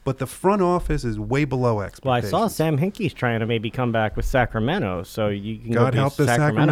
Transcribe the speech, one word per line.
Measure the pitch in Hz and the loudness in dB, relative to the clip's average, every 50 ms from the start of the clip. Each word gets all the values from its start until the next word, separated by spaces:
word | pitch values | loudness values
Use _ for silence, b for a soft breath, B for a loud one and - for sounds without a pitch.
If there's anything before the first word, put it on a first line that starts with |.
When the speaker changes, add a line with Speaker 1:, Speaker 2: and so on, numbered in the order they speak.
Speaker 1:
but | - 135 127 - | -4 -4 -4 -4
the | 135 | -6
front | - - - - 185 208 202 | -8 -6 0 2 2 4 4
office | 180 175 180 175 - - 151 143 - | 4 2 2 2 0 -2 -2 -2 -2
is | 117 110 107 | -4 -4 -4
way | 107 104 127 139 147 | -4 -2 0 0 0
below | 131 131 127 123 120 113 | 0 0 0 2 2 2
Speaker 2:
Well, | 104 95 | 0 -2
I | |
Speaker 1:
expectations. | - - - - 135 123 123 104 101 | -6 -8 -6 -2 -2 0 0 0 0
Speaker 2:
saw | 147 185 226 196 | 0 0 0 0
Sam | - - 156 160 151 131 | 0 0 0 2 2 2
Hinkie's | 165 196 - - 202 - - | 0 -2 -2 -2 -4 -4 -2
trying | - 131 120 113 110 | -2 -2 -2 0 0
to | 110 | 0
maybe | 110 117 110 107 113 | 0 -2 -2 -2 -4
come | - 135 127 120 | -4 -2 -2 0
back | 110 113 110 104 - | 0 0 0 0 -2
with | 117 - | -2 -2
Sacramento, | - - - 113 - - 113 107 135 180 208 135 95 92 85 92 | 0 2 2 2 2 0 -2 0 0 0 0 -2 -2 -4 -4 -6
so | - - 113 107 104 | -6 -4 -2 -2 -2
you | 101 101 98 110 110 107 | -2 -4 -6 -8 -8 -8
can | 113 113 | -6 -2
Speaker 1:
God | 117 120 120 | 2 2 2
Speaker 2:
go | 135 | 4
be | 123 131 | 2 2
Speaker 1:
help | 135 139 - | 0 0 2
the | - 147 | 2 2
Speaker 2:
Sacramento | 127 120 120 151 151 107 117 147 160 | 4 4 4 2 2 2 4 4 4